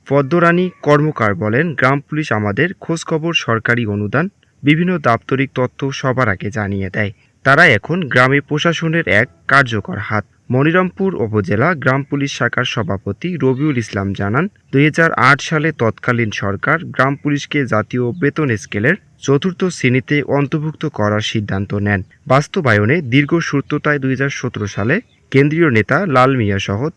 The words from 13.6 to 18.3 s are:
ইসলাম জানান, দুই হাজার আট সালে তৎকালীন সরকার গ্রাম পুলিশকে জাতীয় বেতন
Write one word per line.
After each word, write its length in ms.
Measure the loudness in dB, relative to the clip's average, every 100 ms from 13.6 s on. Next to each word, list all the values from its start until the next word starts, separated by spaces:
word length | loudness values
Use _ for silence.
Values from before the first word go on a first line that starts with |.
| 0 -2
ইসলাম 340 | -4 -4 -4
জানান, 360 | -2 0 0 -2 _ -2
দুই 120 | 2
হাজার 280 | 2 2 0
আট 280 | 4 4 4
সালে 320 | 0 -2 -2
তৎকালীন 580 | 0 -2 0 -2 0 -2
সরকার 540 | -2 -6 -4 -2 -2
গ্রাম 320 | -2 0 0 0
পুলিশকে 500 | -2 -4 -2 -2 0
জাতীয় 460 | 0 0 -2 -2
বেতন 440 | 0 -2